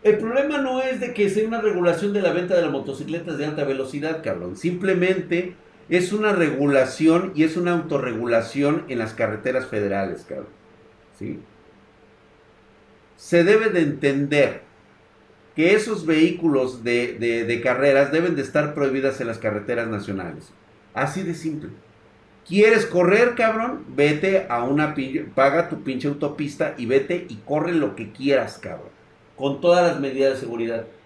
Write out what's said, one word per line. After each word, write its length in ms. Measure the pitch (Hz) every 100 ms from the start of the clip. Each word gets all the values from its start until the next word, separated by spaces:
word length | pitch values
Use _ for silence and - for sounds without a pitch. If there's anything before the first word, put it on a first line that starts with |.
El 140 | 214 214
problema 400 | 220 254 302 285
no 240 | 262 254
es 180 | 262 254
de 140 | 247
que 160 | - 196
sea 180 | 202 220
una 140 | 233
regulación 500 | 214 180 175 170 202
de 80 | 202
la 120 | 180
venta 220 | 160 175
de 60 | 180
las 100 | 165
motocicletas 680 | 135 143 131 147 170 170 143
de 80 | 147
alta 180 | 151
velocidad, 580 | 139 135 131 147 156 156
cabrón. 320 | 113 90 90
Simplemente 1000 | - 165 175 190 180 180 185 165 170 180 - - _ -
es 240 | 175 180
una 200 | 208 214
regulación 1000 | 190 156 127 143 139 131 - 160 165 185
y 80 | 147
es 140 | 156 175
una 160 | 175
autorregulación 1120 | 175 - 143 127 110 117 113 110 135 143 151 -
en 100 | 127
las 160 | 110
carreteras 520 | - 113 104 127 127 -
federales, 600 | 110 101 98 98 - -
cabrón. 200 | 67 - - _ _ _ _ _ _
¿Sí? 220 | - - - _ - _ _ _ _ _ _ _ _ _ _ _ _ _ _ _
Se 280 | - 170
debe 260 | 170 220 220
de 100 | 180
entender 840 | 151 - 143 139 143 147 127 - - _ _ _ _ _ _ _ _ -
que 180 | 165
esos 300 | 214 233 202
vehículos 800 | 160 156 170 - 165 135 127 123
de, 320 | 113 120 120 -
de, 260 | 117 117
de 160 | 113 120
carreras 500 | 131 127 143 139 139
deben 240 | 151 175 151
de 60 |
estar 320 | 135 151 147
prohibidas 480 | 147 139 131 135 131
en 60 | 120
las 100 | 113
carreteras 500 | 110 104 104 120 113
nacionales. 640 | 104 101 98 87 76 - _ _ _ _
Así 300 | - 143 180
de 100 | 190
simple. 380 | 156 160 151 101 - _ _ _ _ _ _ -
¿Quieres 380 | 185 214 226
correr, 500 | - 175 175 208 240 233
cabrón? 500 | 226 220 233 269 -
Vete 580 | 131 147 151 190 190 -
a 140 | 120
una 300 | 123 143 151
pinche, 260 | 147 131 131 -
paga 360 | - 135 151 170
tu 120 | -
pinche 260 | - 123 143
autopista 680 | 143 147 143 147 - 156 -
y 80 |
vete 400 | 117 135 - 175 -
y 100 | 110
corre 360 | - 151 165
lo 240 | 170 139 -
que 160 | 107
quieras, 460 | - 135 135 110 -
cabrón. 340 | 92 82 - _ _ _ _ -
Con 240 | 135 151
todas 240 | 175 175
las 160 | 175 143
medidas 340 | 135 127 135
de 60 | 131
seguridad. 460 | 117 117 117 113 113 -